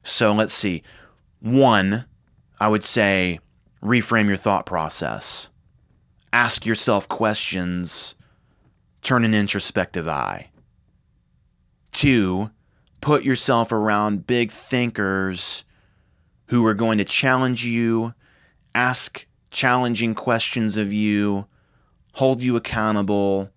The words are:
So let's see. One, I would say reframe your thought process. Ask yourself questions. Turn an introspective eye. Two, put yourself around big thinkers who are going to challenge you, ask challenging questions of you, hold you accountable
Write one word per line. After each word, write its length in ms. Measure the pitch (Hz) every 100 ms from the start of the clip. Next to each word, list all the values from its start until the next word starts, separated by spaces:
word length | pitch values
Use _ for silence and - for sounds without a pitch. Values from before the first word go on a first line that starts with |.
So 280 | - - 110
let's 220 | 107 107
see. 300 | - 104 85 - - - _ _ _
One, 640 | 110 131 135 107 95 110 127 _ _ _ _ _
I 80 | 107
would 160 | 107
say 560 | - - 101 95 90 85 _ _ _ _
reframe 460 | 104 120 - 117 104
your 80 | 95
thought 280 | 107 98
process. 840 | - 90 78 - 69 53 - - - _ _ _ _ _ _ _ _
Ask 320 | 117 117 -
yourself 440 | 110 110 - 101 -
questions. 1040 | - 110 107 - 95 87 90 87 - - - _ _ _ _ _ _ _ _
Turn 220 | - 127
an 100 | 113
introspective 720 | 107 101 101 - - 87 90 80
eye. 440 | 73 50 50 - _ _ _ _ _ _ _ _ _ _ _ _ _ _
Two, 600 | - 143 123 95 92 110 _ _ _ _ _
put 240 | - 151
yourself 480 | 135 127 - 117 113
around 540 | 113 107 104 107 101 87
big 240 | 120 113
thinkers 1120 | - - 127 120 110 98 95 95 92 - - - _ _ _ _ _ _ _ _
who 180 | 123
are 100 | 110
going 240 | 104 113 107
to 60 |
challenge 600 | 95 - 139 131 131 120
you, 500 | 120 117 117 113 117 - _ _ _ _ _
ask 520 | 120 123 127 - - - _ _
challenging 680 | - 131 123 123 110 117 107
questions 600 | - 113 - 123 110 107
of 160 | 101
you, 540 | 104 107 104 104 98 101 _ _ _ _ _ _
hold 280 | - 135 123
you 140 | 127 117
accountable 920 | - 117 110 107 98 104 98 98 98